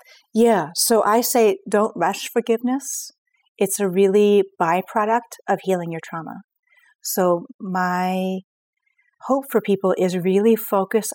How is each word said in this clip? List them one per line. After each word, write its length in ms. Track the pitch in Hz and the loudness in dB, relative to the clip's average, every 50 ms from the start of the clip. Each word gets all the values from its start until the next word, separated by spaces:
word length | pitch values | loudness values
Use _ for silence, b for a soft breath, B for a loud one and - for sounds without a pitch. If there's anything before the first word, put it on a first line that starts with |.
| b b b b b b | b b b b b b
Yeah. 360 | - 220 233 233 220 180 151 156 175 | 0 2 4 4 4 2 0 -4 -4
So 260 | - - - 240 214 | -4 0 2 2 2
I 180 | - - 214 233 | 2 2 2 0
say 380 | 233 - - 247 220 208 196 - - 196 | 0 0 2 2 4 2 2 0 -4 -2
don't 240 | 208 208 214 214 - | 0 0 0 0 -2
rush 320 | - 165 180 196 - - - | -2 -2 -2 -2 -4 -8 -6
forgiveness. 800 | - 240 226 - 226 226 247 247 254 277 - - - - - - _ _ _ _ _ _ _ _ _ - | -6 -4 -2 -2 -2 -2 -2 -2 -2 -4 -6 -8 -12 -12 -12 -16 _ _ _ _ _ _ _ _ _ -4
It's 220 | 202 196 - - | -2 -2 -2 -2
a 80 | 202 190 | -2 -2
really 560 | 175 196 196 190 190 208 208 208 208 202 190 - _ - | 2 2 2 4 4 4 4 6 4 4 2 0 _ -2
byproduct 800 | 180 165 170 185 190 - - 220 208 214 226 240 240 - - - - - | -2 0 0 -2 -2 -4 -4 -2 0 0 0 -2 -2 -6 -20 -10 -6 -4
of 100 | 196 - - | -4 -2 -2
healing 260 | 190 185 180 170 170 | -2 -2 -2 -4 -6
your 100 | 165 160 - | -8 -10 -10
trauma. 380 | - 170 165 156 - - 190 - _ _ _ b b b b b b b b | -12 -12 -12 -12 -12 -16 -16 -18 _ _ _ b b b b b b b b
So 440 | - - - 208 185 180 175 175 - - - - | -12 -6 -2 0 2 2 2 0 -2 -8 -16 -14
my 800 | 208 190 180 185 180 180 180 180 185 185 185 185 185 185 185 185 - _ _ _ _ _ _ _ _ _ _ _ _ _ _ _ - - | -10 -6 -4 -2 -2 -2 -2 -2 -2 -2 -2 -2 -2 -4 -4 -6 -10 _ _ _ _ _ _ _ _ _ _ _ _ _ _ _ -4 -2
hope 160 | 262 277 269 - | -2 -2 -2 -2
for 120 | - 208 | -2 -2
people 320 | - - 196 190 - 185 - | 0 0 0 0 2 0 0
is 220 | - 185 180 180 185 | 2 0 -2 0 -2
really 360 | 170 185 185 196 208 226 226 | 0 2 2 4 4 4 4
focus 560 | 220 - - 208 196 190 - - 214 202 - | 2 0 -2 0 0 0 0 -2 -2 -2 -4